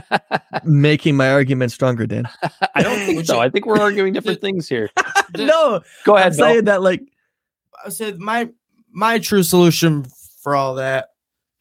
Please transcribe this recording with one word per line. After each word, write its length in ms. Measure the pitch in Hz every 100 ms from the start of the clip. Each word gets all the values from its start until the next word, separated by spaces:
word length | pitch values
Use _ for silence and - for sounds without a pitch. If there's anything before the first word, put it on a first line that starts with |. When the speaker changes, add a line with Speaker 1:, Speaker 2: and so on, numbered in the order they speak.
| - 208 -
Speaker 1:
<laughs> 380 | - - -
Speaker 2:
making 520 | 165 143 147 151 160 139
my 160 | 131
argument 400 | 139 135 131 127
stronger, 340 | - 131 120 113
Dan. 220 | 110 120
Speaker 1:
<laughs> 420 | - 165 - - -
I 80 |
don't 160 | 185 -
think 180 | 190 -
Speaker 3:
Would 80 | 165
Speaker 1:
so. 80 | 123
Speaker 3:
you 20 |
Speaker 1:
I 80 | 127
think 160 | 202 220
we're 140 | 214
arguing 340 | 208 202 190
different 280 | 196 214 214
Speaker 3:
<laughs> 60 | 196
Speaker 1:
things 200 | 190 156
here. 220 | 123 104 -
Speaker 2:
<laughs> 40 | - 392 - -
No. 420 | 277 320 294 196 - -
Speaker 1:
Go 120 | - 202
ahead, 100 | 185
Speaker 2:
I'm 60 |
saying 320 | 151 208 233 208
Speaker 1:
Bill. 80 |
Speaker 2:
that, 80 | 196
like, 200 | 190 185 - _ _ _ _ _ _ - 202
Speaker 3:
I 40 |
said 300 | 170 214 180
my, 300 | 208 233 233 - _ _ _
my 260 | 170 220 226
true 260 | - 202
solution 600 | 170 180 175 160 165 147 127 - - _
for 120 | 143 143
all 180 | 135 131
that, 320 | 131 131 - _ _ _ _ _